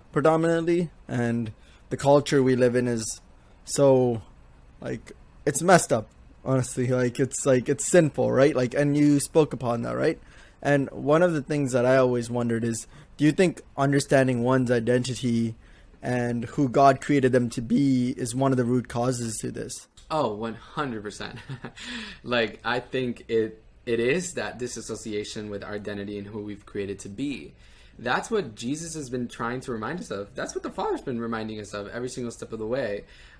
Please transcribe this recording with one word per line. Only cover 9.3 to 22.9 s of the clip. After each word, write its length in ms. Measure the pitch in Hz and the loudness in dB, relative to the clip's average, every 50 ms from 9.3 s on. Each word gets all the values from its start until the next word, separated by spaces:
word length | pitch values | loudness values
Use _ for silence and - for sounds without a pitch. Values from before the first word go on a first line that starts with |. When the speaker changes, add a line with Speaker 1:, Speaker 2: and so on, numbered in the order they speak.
| - 160 156 147 - | 2 2 2 4 0
Speaker 1:
upon 280 | 120 135 120 120 117 | -4 -4 -4 -2 -2
that, 140 | 117 120 120 123 | -4 -4 -4 0
right? 220 | 131 151 - - - - - - - - - - | 0 0 -2 -2 -8 -18 -20 -20 -20 -20 -20 -6
And 280 | - 139 143 143 135 - | 0 2 2 2 2 0
one 300 | - - 131 135 147 160 | -6 -6 0 2 4 6
of 120 | 180 180 165 | 6 4 2
the 80 | 151 | 0
things 320 | 127 - 156 147 143 127 123 | -2 -2 -2 0 0 2 2
that 120 | 123 120 | 2 4
I 120 | 127 131 135 | 6 6 6
always 320 | 131 127 123 120 117 113 | 6 4 2 0 -2 -2
wondered 340 | 120 120 120 117 117 113 113 | -2 -2 0 0 0 0 0
is, 240 | 117 113 107 - - - - - - - - | -2 -2 -4 -8 -12 -18 -20 -20 -20 -4 2
do 80 | 143 | 2
you 60 | 151 | 4
think 300 | 156 - 190 170 - - - - - - | 4 4 2 2 2 -2 -10 -12 -4 0
understanding 680 | 139 139 139 139 - - - 135 131 127 127 117 117 | 0 2 2 2 2 4 4 4 4 4 2 0 2
one's 280 | 127 131 131 127 117 | 2 2 2 2 2
identity 840 | 123 120 113 117 123 127 123 127 123 - 131 123 117 117 113 113 110 - - - - - - - - - | 2 2 2 2 2 0 0 -2 -4 -4 -2 0 0 0 0 -2 -4 -8 -14 -20 -20 -20 -20 -20 -20 -10
and 440 | - 131 123 123 120 120 120 120 113 | -6 -4 -2 -2 -2 -2 -2 -4 -6
who 240 | 113 - - 143 127 | -6 -2 0 0 2
God 320 | 110 143 139 139 135 127 | 4 6 6 6 6 4
created 300 | - - 147 139 127 127 | 2 2 2 4 4 4
them 180 | 120 127 123 113 | 4 2 0 0
to 100 | - 135 | -2 -6
be 500 | 117 117 - 143 139 139 131 127 123 123 - - | -2 0 2 2 4 4 4 2 2 0 -2 -4
is 160 | 127 117 117 | -6 -6 -2
one 180 | 131 135 139 | -2 0 0
of 60 | 135 127 | 2 2
the 80 | 123 | 2
root 220 | 117 127 127 113 - | 2 0 0 -2 -2
causes 500 | - 120 120 127 127 120 120 113 107 - | -4 -2 -2 -2 -2 -2 -4 -6 -6 -6
to 100 | - 123 | -8 -8
this? 360 | 113 120 113 113 - - - - _ - - - | -8 -10 -10 -10 -12 -14 -16 -20 _ -20 -12 -6
Speaker 2:
Oh, 220 | 160 156 139 110 104 | -2 -2 0 -2 -2
one 200 | 104 113 113 110 | -4 -6 -8 -8
hundred 480 | - - - - 156 147 135 113 107 98 | -10 -14 -12 -8 -6 -6 -6 -6 -8 -10
percent. 360 | 104 98 - 107 107 110 113 - - 135 - - 123 - - | -10 -10 -10 -12 -12 -12 -14 -14 -14 -14 -12 -12 -16 -16 -14
<laughs> 440 | - 247 247 233 220 208 - - - | -14 -12 -12 -12 -12 -14 -16 -16 -8
Like, 360 | 117 123 120 113 104 98 - - | -2 0 0 0 0 -4 -6 -4
I 160 | 113 120 127 | -4 -2 -2
think 460 | 127 - | -4 -4